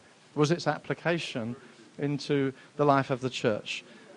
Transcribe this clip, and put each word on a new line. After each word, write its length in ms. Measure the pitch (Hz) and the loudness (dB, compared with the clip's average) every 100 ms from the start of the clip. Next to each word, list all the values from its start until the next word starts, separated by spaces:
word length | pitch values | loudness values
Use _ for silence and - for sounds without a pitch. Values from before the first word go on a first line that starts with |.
| - _ _ 143 | -16 _ _ 2
was 160 | 151 | 2
its 160 | 170 147 | 2 0
application 880 | 151 - 143 160 170 - 131 113 120 - - - - | -4 -6 -4 -2 -2 -4 -6 -6 -8 -14 -20 -18 -6
into 560 | 143 143 - 143 135 - - - | -4 -2 0 0 0 -4 -12 2
the 80 | 147 | 4
life 240 | 139 131 | 4 2
of 120 | 127 | -2
the 80 | 127 | -4
church. 540 | - 127 104 - - - - - | -2 0 0 -4 -10 -12 -20 -20